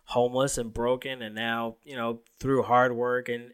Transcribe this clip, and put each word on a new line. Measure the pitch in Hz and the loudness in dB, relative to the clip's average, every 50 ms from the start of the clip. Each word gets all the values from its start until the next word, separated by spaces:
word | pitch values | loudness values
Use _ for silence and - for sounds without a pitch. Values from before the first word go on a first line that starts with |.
| _ | _
homeless | - - 123 123 123 123 131 135 139 - | -2 0 2 2 2 2 0 0 0 0
and | 127 120 110 - | -4 -6 -6 -4
broken, | 117 117 120 127 127 - 135 131 127 | -2 0 0 0 0 -2 -8 -8 -8
and | 113 107 107 | -10 -10 -6
now, | 110 113 117 117 117 117 117 113 _ _ | -4 -4 -2 -2 -2 -4 -6 -8 _ _
you | 147 135 | -12 -8
know, | 123 117 117 117 117 _ _ _ _ | -4 -4 -4 -4 -6 _ _ _ _
through | - 131 139 127 110 | -2 2 2 2 4
hard | 117 120 123 127 127 120 | 4 6 6 6 4 2
work | 117 123 123 123 127 123 | 0 0 0 0 -2 -2
and, | 123 120 120 120 123 | -4 -8 -8 -8 -16